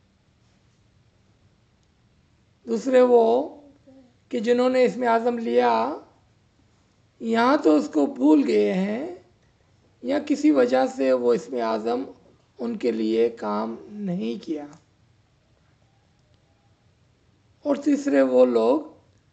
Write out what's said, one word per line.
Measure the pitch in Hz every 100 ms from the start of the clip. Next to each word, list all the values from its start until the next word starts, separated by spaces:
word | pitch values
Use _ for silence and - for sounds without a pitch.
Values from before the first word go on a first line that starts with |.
| _ _ _ _ _ _ _ _ _ _ _ _ _ _ _ _ _ _ _ _ _ _ _ _ _ _ -
दूसरे | 226 240 254
वो | 247 240 226 240 311 294 285 _ _ 262 254 _ _
कि | 247
जिन्होंने | 220 240 254 254 247
इसमें | 190 240
आज़म | 226 233 240
लिया, | 226 240 247 226 240 370 - _ _ _ _ _ _ _ _ _ _ _
यहाँ | 226 226 240 294
तो | 311 302
उसको | 294 311 277
भूल | 233 277 302
गए | 247 214 208
हैं | 190 196 220 330 359 _ _ _ _ _ _ _ _
या | 247 285
किसी | 285 285 302
वजह | 285 240 254 262
से | - 135
वो | - 240
इसमें | 160 - -
आज़म | 160 110 110 120 - - _ _ _ _
उनके | 117 110 120
लिए | 110 110 113 117 226
काम | 214 208 226 226 - 208 202
नहीं | 175 220 226
किया, | - 151 147 147 _ _ _ _ _ _ _ _ _ _ _ _ _ _ _ _ _ _ _ _ _ _ _ _ _ _ _ _ 294
और | 285
तीसरे | 302 277 277 277
वो | 269 254 254
लोग | 233 226 294 - - _ _ _